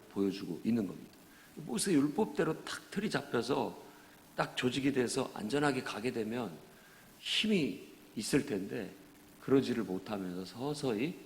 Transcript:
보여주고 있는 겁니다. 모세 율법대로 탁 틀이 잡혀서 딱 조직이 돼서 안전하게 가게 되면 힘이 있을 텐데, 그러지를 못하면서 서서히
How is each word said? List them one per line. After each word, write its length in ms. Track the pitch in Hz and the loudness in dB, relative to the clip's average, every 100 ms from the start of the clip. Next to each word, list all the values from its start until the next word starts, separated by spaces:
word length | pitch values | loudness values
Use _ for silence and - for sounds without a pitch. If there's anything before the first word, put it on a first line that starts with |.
| - | -8
보여주고 500 | 104 98 - 87 80 | 0 2 2 -4 -4
있는 220 | 110 117 92 | 0 2 0
겁니다. 240 | 76 - - - - - | -4 -14 -18 -20 -20 -20
모세 380 | - 156 226 196 | -14 -6 -2 2
율법대로 720 | 156 147 147 214 - 160 151 | 4 4 2 0 2 0 0
탁 260 | - - - | -6 -10 -8
틀이 180 | 196 208 | -4 -2
잡혀서 680 | 139 - 123 113 143 101 - - - - - - | -2 0 0 2 0 0 -4 -14 -20 -20 -20 -10
딱 220 | - - - | -4 -4 0
조직이 360 | 127 135 135 | 0 2 2
돼서 380 | 127 117 135 127 | 2 2 2 -2
안전하게 480 | - 107 139 147 127 | -2 -2 2 2 2
가게 280 | 113 - 117 | -2 -4 -2
되면 420 | 117 107 120 107 82 - - - - - - | -2 -2 -2 -4 -8 -16 -20 -20 -20 -20 -12
힘이 680 | - - 214 202 131 - - - - - | -4 0 4 4 2 -2 -10 -18 -12 -6
있을 280 | 104 139 | 2 2
텐데, 480 | - 104 101 127 92 - - - - - | 4 -2 -2 -6 -6 -10 -20 -20 -20 -10
그러지를 440 | - 135 117 117 | 4 4 6 0
못하면서 600 | 95 92 - 104 92 90 | 0 -2 -4 -4 -4 -6
서서히 720 | 92 113 139 151 131 104 147 - | -8 -6 -4 -2 0 0 0 -4